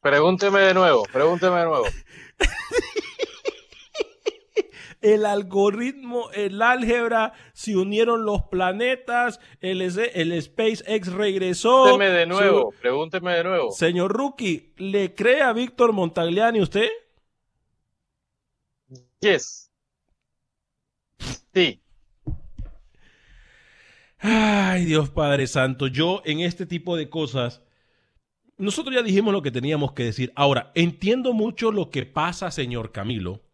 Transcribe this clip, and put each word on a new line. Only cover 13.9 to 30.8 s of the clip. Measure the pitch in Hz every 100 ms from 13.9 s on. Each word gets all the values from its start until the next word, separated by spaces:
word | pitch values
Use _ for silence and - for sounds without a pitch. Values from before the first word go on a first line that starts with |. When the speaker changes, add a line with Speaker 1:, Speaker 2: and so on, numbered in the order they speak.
| 175 190
Speaker 2:
Rookie, | 226 277 269 220 160 _ _
¿le | 190 202 190 -
cree | 214 277
a | 269
Víctor | 226 247 - 240
Montagliani | 208 170 170 170 175 226 233
usted? | 170 202 226 453 _ _ _ _ _ _ _ _ _ _ _ _ _ _ _ _ _ _ _ 131 _ _
Speaker 1:
Yes. | 208 160 - - _ _ _ _ _ _ _ _ _ _ _ _ _ _ _ _ - 120 _
Sí. | 190 165 - _ _ _ _ - - - - - - _ _ _ _ _ - _ _ _ _ _ _ _ _
Speaker 2:
Ay, | 202 220 214 208 190 185
Dios | 170 156 143
Padre | - 147 143 131
Santo, | 143 131 127 135
yo | 131 165 190 165
en | 151
este | 175 175 185
tipo | 170 180 170
de | 147
cosas, | 165 147 131 120 - _ _ _ _ _ _ _ _ _ _
nosotros | 196 202 262
ya | 254
dijimos | 233 190 214
lo | 196
que | 143
teníamos | 127 131 151 139
que | 139
decir. | 120 107 127 -
Ahora, | 143 131 -
entiendo | -